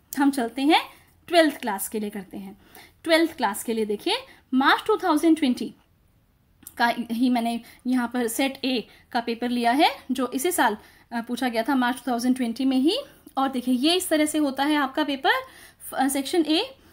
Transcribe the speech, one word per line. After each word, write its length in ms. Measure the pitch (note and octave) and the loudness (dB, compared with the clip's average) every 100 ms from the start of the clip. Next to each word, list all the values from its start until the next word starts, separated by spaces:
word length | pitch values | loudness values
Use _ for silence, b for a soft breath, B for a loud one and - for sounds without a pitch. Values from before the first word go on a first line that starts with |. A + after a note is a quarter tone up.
| _ - | _ 0
हम 120 | C#4+ | 2
चलते 320 | C#4 A#3 C4+ | 2 -4 0
हैं 180 | C#4 G4+ - B B B - | 4 4 2 B B B 0
ट्वेल्थ 340 | E4+ D#4 - | 4 4 2
क्लास 280 | A#3+ G3+ - | -4 -4 -6
के 120 | A3 | -6
लिए, 100 | G#3 | -6
करते 260 | G#3 F#3 - | -8 -12 -14
हैं 220 | G3 G3+ B B B B | -14 -18 B B B B
ट्वेल्थ 320 | E4 D#4+ E4 - | 2 2 2 0
क्लास 280 | A3 G#3 | -2 -2
के 80 | - | -4
लिए। 120 | A3+ | -2
देखिए 300 | G#3+ G#3 E4+ A#4+ C5+ B _ | -2 -2 -2 -4 -4 B _
मार्च 300 | B3+ C#4 G#4+ - | 2 4 2 2
टू 100 | G4 | 0
थाउजेंड 400 | F4+ D4+ E4 D#4+ | 2 2 4 4
ट्वेंटी 380 | C4+ A#3+ A#3 - _ _ _ _ _ _ _ _ - - | 2 0 -4 -10 _ _ _ _ _ _ _ _ -18 0
का 180 | A#3 A#3 - | 0 0 -4
ही 200 | A#3 B3+ | 0 2
मैंने 300 | B3 A#3 A#3 B B B3 | 2 -2 -6 B B -4
यहाँ 240 | B3+ A#3+ | -2 -2
पर 140 | B3 A#3 | -2 -2
सेट 360 | - C4+ C4+ | 0 -2 -2
ए 240 | C4+ B3+ - b b | -2 -4 -4 b b
का 80 | A#3+ | -6
पेपर 280 | - A3+ B3 | -4 -4 -4
लिया 240 | A#3+ A#3 | 0 2
है 240 | C4+ F#4+ C#5 - | 4 2 2 -6
जो 180 | C4 B3 | -4 -2
इसी 180 | C4+ F4 | -2 -2
साल, 240 | E4+ B3 G#3 b b b | 2 0 0 b b b
अ, 80 | A#3 | -10
पूछा 280 | A3+ A#3+ B3+ | -6 -4 -2
गया 140 | A3+ | -2
था 120 | A3 | 0
मार्च 220 | C4+ A#3+ A#3+ | 0 0 -2
टू 160 | - | -4
थाउजेंड 240 | A#3 B3+ B3+ | -2 0 0
ट्वेंटी 280 | A#3+ A3+ | -2 -2
में 120 | C4 C4 | 0 2
ही। 220 | C#4+ A#4+ C#5 B B - | 2 0 -4 B B -4
और 120 | C4+ | -2
देखिए 260 | C4 B3 | -2 -2
ये 200 | B3 D4+ | 0 2
इस 140 | F4+ - | 0 0
तरह 180 | D#4 D4+ | 0 0
से 120 | D#4 | 0
होता 260 | C#4+ C4+ | -2 0
है 120 | C#4+ D4 | 0 2
आपका 280 | C4+ D#4 | 0 -2
पेपर, 260 | D4 C4+ F#4+ B4+ C5 B B B - | -4 0 0 0 -4 B B B -10
अ, 140 | - C4+ | -2 0
सेक्शन 360 | C4+ C4+ F4+ D4+ | 0 0 0 2
ए 300 | D#4+ C5 - b | 0 -2 -10 b